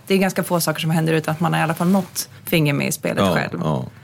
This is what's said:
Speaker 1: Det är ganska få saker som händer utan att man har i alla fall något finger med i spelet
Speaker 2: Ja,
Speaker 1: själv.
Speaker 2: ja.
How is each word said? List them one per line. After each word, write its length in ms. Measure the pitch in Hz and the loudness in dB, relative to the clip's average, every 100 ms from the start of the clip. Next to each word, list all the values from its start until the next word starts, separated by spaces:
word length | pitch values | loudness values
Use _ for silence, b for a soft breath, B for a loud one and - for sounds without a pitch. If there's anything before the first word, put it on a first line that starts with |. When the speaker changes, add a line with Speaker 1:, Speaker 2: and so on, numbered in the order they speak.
| - | 0
Speaker 1:
Det 60 | |
är 40 | 196 | 2
ganska 260 | 190 185 | 2 0
få 180 | 180 175 | -2 -2
saker 200 | 165 156 | -2 -2
som 80 | 160 | -2
händer 220 | 165 160 | 0 2
utan 180 | 160 156 | 0 0
att 60 | 160 | -2
man 140 | 170 | 0
har 60 | 160 | 0
i 40 | |
alla 100 | 160 165 | 0 0
fall 140 | 175 | 2
något 400 | 196 185 - - B - | 2 0 -6 -10 B -2
finger 280 | 170 147 | 2 2
med 140 | 139 135 | 0 -2
i 40 | |
spelet 320 | - - - 98 | -2 -2 0 2
Speaker 2:
Ja, 100 | - | 2
Speaker 1:
själv. 240 | - 175 | -2 -4
Speaker 2:
ja. 220 | 80 69 64 B | -2 -2 -4 B